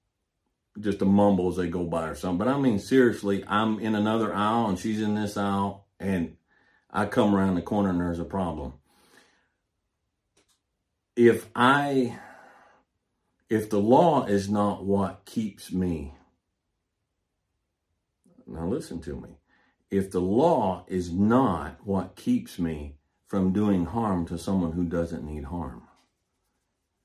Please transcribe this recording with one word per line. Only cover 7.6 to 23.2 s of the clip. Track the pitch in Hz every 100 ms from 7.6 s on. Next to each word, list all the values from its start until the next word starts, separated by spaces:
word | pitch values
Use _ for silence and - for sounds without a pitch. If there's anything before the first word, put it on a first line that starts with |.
corner | - 104 98
and | 87
there's | 87 85
a |
problem. | 82 98 87 76 71 - _ _ _ - _ _ _ _ _ _ _ _ _ _ _ _ _ _ _ _ _ _ _
If | - 117 110 -
I, | - 123 143 143 135 117 117 - - - - _ _ _ _ _ _ _ _ -
if | 110 107
the | 101
law | 104 135 175 139 101
is | 101 98
not | 104 104 92
what | 95 98 95 -
keeps | - 117 107 - -
me, | 92 90 80 69 - _ _ _ _ _ _ _ _ _ _ _ _ _ _ _ _ _ _ _ _ _ _ -
now | 78 85
listen | 131 - -
to | -
me, | 64 - - _ _ _ _ -
if | 98 92
the | 92
law | 92 113 165 147 98 90 -
is | 92 85
not | 90 104 123 123 82 76 - 98
what | 95 - -
keeps | 120 123 - -
me | 82 76 73 - _ _